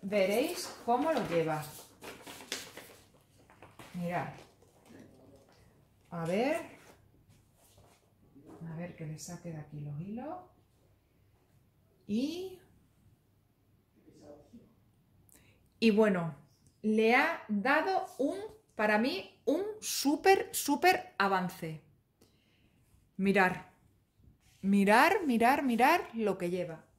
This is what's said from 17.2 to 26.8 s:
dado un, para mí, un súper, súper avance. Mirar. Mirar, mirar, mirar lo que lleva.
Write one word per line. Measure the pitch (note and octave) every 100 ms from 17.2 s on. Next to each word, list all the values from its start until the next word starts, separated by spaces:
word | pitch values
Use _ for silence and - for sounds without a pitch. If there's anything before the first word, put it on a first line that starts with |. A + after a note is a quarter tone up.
| D#4 E4 -
dado | G#3 G#3 D4+ D#4+ F#4+ - -
un, | C#4 F#4+ G#4+ - _ -
para | G#3+ G#3+
mí, | B3 F#4 - _ -
un | D4+ G4+ G#4+
súper, | - - C4+ D4+ F#4+ G4 -
súper | - - C#4+ F4+ F#4 - -
avance. | G3 F#3+ F3+ - E3 D#3 - _ _ _ _ _ _ _ _ _ _ _ _ -
Mirar. | G3 G3 F#3 F3+ - _ _ _ _ _ - _ _ _
Mirar, | F#3+ G3+ G3 A3 D4+ G4+ E4
mirar, | A#3 A3+ C#4+
mirar | C#4+ A3+ B3+ E4+ -
lo | A#3 G#3 F#3+
que | F3
lleva. | F3+ E3 D#3